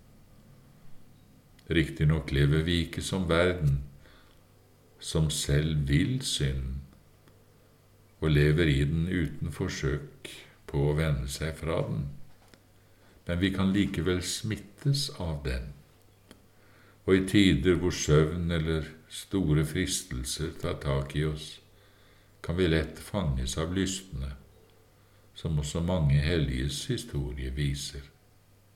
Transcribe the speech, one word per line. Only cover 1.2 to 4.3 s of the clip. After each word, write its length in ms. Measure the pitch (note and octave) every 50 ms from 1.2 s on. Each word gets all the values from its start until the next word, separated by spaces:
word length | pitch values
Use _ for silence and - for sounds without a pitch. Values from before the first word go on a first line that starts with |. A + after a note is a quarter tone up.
| - - - - - _ _ - - -
Riktignok 640 | D#2+ E2 D2+ - - - D#2+ D2+ D#2+ D2+ - - C#2
lever 280 | C#2 C#2+ C#2+ D2+ D#2 D#2+
vi 180 | F2 F2 E2+ E2
ikke 160 | - - - -
som 200 | - G2 F#2+ F#2 E2
verden, 520 | E2 E2+ F2+ F2+ E2+ F2 D2+ C#2+ C#2 C#2 - - - - - - - - - -